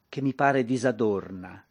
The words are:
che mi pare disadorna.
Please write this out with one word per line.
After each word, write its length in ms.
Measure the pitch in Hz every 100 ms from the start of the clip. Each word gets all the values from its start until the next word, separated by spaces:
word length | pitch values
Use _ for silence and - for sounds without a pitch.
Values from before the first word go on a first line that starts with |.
| -
che 100 | 143
mi 140 | 135
pare 300 | 127 143 135 117
disadorna. 960 | 127 127 110 110 98 90 95 90 98 -